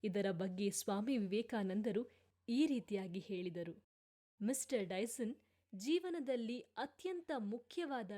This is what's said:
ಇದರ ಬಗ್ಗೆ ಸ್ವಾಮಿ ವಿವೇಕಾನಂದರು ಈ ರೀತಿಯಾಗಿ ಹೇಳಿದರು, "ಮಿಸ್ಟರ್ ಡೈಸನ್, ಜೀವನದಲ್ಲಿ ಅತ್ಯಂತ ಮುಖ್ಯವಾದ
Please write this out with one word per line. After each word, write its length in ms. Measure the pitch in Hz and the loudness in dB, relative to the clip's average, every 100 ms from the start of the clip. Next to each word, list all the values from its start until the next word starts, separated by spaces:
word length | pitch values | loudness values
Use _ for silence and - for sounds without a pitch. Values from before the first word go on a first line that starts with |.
ಇದರ 260 | 214 196 196 | 0 2 2
ಬಗ್ಗೆ 400 | 170 190 185 202 | 2 0 2 2
ಸ್ವಾಮಿ 460 | 196 - 196 214 262 | 2 0 2 2 2
ವಿವೇಕಾನಂದರು 1040 | 196 202 226 226 190 185 220 196 247 - _ _ - | 2 0 0 0 2 2 2 0 -2 -10 _ _ 0
ಈ 180 | 240 311 | 4 4
ರೀತಿಯಾಗಿ 520 | 262 - 202 190 180 | 4 0 -4 -2 -6
ಹೇಳಿದರು, 680 | - 190 180 170 170 165 _ _ _ _ _ _ | -4 -4 -4 -4 -6 -8 _ _ _ _ _ _
"ಮಿಸ್ಟರ್ 420 | 208 269 - 247 | 0 0 0 0
ಡೈಸನ್, 520 | 190 190 226 - 226 285 _ _ _ | 0 0 -2 -2 -4 -4 _ _ _
ಜೀವನದಲ್ಲಿ 880 | 190 226 339 359 339 262 254 226 240 | -8 2 2 2 -4 0 0 0 -4
ಅತ್ಯಂತ 720 | - - 277 _ 370 359 339 285 | -8 -6 -6 _ -6 -6 -4 -4
ಮುಖ್ಯವಾದ 720 | 208 233 - - 330 262 202 | -2 -4 -6 -6 -2 -2 -4